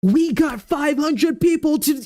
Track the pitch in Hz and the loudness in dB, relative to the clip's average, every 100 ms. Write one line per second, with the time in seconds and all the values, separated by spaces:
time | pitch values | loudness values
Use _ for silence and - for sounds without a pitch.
0 | 185 240 330 233 311 240 - 320 294 285 | 2 2 2 2 0 -2 -6 -4 -2 0
1 | 302 285 311 285 339 330 311 302 - 277 | -2 0 0 0 0 2 0 0 0 -4